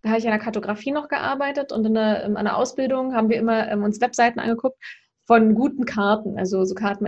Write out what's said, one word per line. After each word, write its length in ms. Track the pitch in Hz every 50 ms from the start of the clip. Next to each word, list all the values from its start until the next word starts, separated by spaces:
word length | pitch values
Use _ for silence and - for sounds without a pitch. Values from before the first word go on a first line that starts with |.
da 80 | _ 220
habe 100 | 220 226
ich 40 | 220
in 60 | 233
der 80 | 214 214
Kartografie 520 | 220 233 214 220 208 - 214 208 - 269 277
noch 160 | 302 294 294
gearbeitet 640 | 294 277 - - 277 269 277 277 277 285 269 277 -
und 120 | 226 220
in 100 | 220 220
der, 280 | 220 220 214 214 - -
in 140 | 208 208 208
einer 180 | 202 208 -
Ausbildung 580 | - 240 254 254 - 269 254 262 262 262 262 262
haben 140 | 233 220 220
wir 80 | 233 226
immer, 320 | 220 226 226 220 214 -
ähm, 140 | 214 208 202
uns 160 | 214 214 214
Webseiten 400 | 240 247 247 - 240 240 240 240
angeguckt 380 | - 220 233 233 - 262 - _ - - - - _ _ _ _ _ _
von 280 | 233 226 220 220 208
guten 300 | 214 254 285 - - 247
Karten, 540 | 240 - 220 202 202 214 214 214 202 - -
also 240 | 185 185 196 190 190
so 100 | 185 185
Karten, 280 | 185 214 202 202 202 208